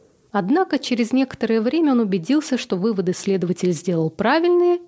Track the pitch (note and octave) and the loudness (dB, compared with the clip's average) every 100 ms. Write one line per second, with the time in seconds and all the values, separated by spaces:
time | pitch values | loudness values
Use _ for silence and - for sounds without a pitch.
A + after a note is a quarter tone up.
0 | _ _ _ G3+ F#3 D#4+ F#4 C#4+ - A3+ | _ _ _ -4 0 0 0 -2 -2 -2
1 | A3+ C4 C4 - A3+ A3+ A3+ D#4 D4+ B3 | 0 0 0 -2 -2 0 0 0 2 2
2 | G#3+ F#3+ E3 D4 D4 A#3+ - F#3 G#3+ G3 | 2 0 0 0 0 -4 -4 -2 0 0
3 | F3+ F3+ - F#3+ E3+ F3+ F3+ E3+ - E3+ | -2 -2 -2 0 0 0 -2 -2 -2 0
4 | D#3+ - G#3 D#4 F4 F4 F4 F4 | 0 0 0 2 4 4 4 0